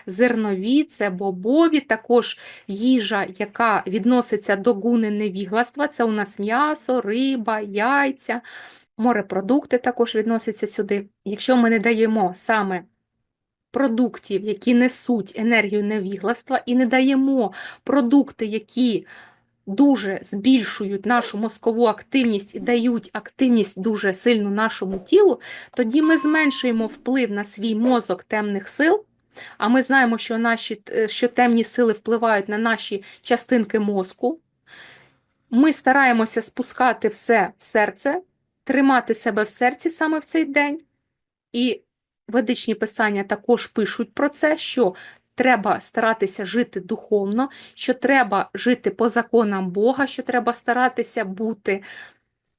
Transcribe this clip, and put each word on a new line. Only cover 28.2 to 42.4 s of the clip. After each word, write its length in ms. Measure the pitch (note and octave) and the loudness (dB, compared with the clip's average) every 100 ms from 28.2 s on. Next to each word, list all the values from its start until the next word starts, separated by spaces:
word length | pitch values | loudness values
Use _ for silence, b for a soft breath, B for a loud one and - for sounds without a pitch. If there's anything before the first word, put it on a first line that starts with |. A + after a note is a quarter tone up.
темних 440 | - G#3+ G#3 G3 G3 | -4 -4 -2 -4 -6
сил, 360 | - D#4 G#4+ - _ _ B B B | 0 2 2 -2 _ _ B B B
а 100 | G#3+ | 2
ми 140 | C4 | 2
знаємо, 360 | B3+ C4+ A#3+ A3+ | 4 2 4 0
що 200 | - A3+ | -4 -2
наші, 440 | A#3 A3+ - G#3+ - | 0 -2 -4 -10 -6
е, 180 | - G#3+ | -2 -2
що 200 | - B3 | 0 0
темні 360 | - B3 A#3 | 2 4 4
сили 280 | A3 - A#3 | 0 0 0
впливають 560 | G#3 - A3+ A3+ G#3 G3+ | -2 -4 0 2 0 0
на 100 | G#3 | -4
наші 460 | A3+ A3 - G3+ B B | -2 -2 -4 -10 B B
частинки 560 | - A#3+ - B3 G#3 A3 | -2 -2 2 0 2 -2
мозку. 600 | G#3 G3+ F#3 - B3 E4 _ _ B B B B B B _ _ _ | 0 -2 -4 -4 -4 -4 _ _ B B B B B B _ _ _
Ми 220 | A#3 D#4 | 2 2
стараємося 720 | C#4+ - C4+ C4 A#3 A3 A3+ | 2 2 4 4 2 0 -2
спускати 640 | A3+ - A#3+ - B3+ A3 A3 | -6 -8 -8 0 0 2 -4
все 440 | - - A3+ F#3+ - | -4 0 2 2 -4
в 40 | |
серце, 600 | - A3 G#3 G3+ C#4 F4 - _ _ _ | -4 0 0 -2 -4 -4 -8 _ _ _
тримати 500 | - C4+ C4+ B3+ A#3+ | -2 2 4 2 0
себе 280 | A3 A#3 G#3 | -2 -2 -2
в 60 | G#3+ | -4
серці 420 | - B3 - E4+ | 0 -2 0 -6
саме 280 | - D#4 D#4 | -2 -2 -2
в 60 | |
цей 200 | - E4 | -2 -4
день. 360 | D#4 C#4+ C#4+ D#4 - _ _ _ _ _ _ | 0 0 0 -4 -12 _ _ _ _ _ _
І 300 | A#3 B3 G3+ _ _ _ _ - | -2 -2 -2 _ _ _ _ -2
ведичні 460 | A#3 | -2